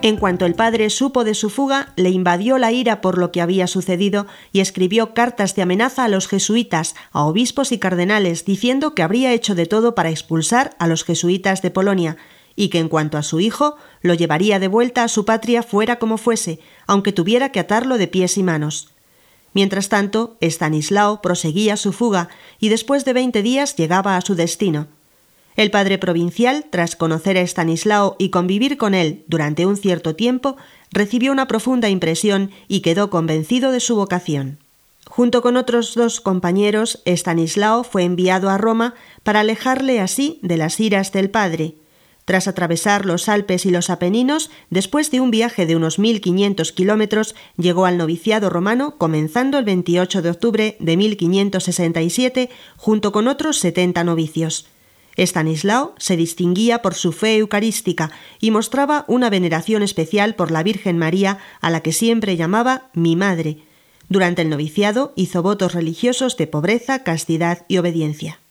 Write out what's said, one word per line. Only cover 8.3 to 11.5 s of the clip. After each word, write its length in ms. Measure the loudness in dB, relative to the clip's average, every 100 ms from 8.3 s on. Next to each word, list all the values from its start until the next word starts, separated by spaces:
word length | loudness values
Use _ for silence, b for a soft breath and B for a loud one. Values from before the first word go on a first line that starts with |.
| -2
diciendo 500 | -2 0 0 0 0
que 80 | 0
habría 300 | 0 2 2
hecho 240 | 0 0 0
de 100 | 2
todo 300 | 2 2 2
para 140 | -2
expulsar 680 | -2 -2 -2 0 0 0 0
a 80 | 0
los 160 | 0
jesuitas 580 | -2 -2 0 0 0